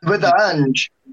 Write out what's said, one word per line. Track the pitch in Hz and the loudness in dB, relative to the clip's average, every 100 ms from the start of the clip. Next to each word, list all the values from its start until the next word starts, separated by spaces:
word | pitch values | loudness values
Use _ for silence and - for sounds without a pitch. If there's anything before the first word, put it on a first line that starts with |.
with | 165 202 | -4 -2
Ange, | 180 180 208 160 139 127 - _ - | 2 2 2 0 0 -2 -6 _ -20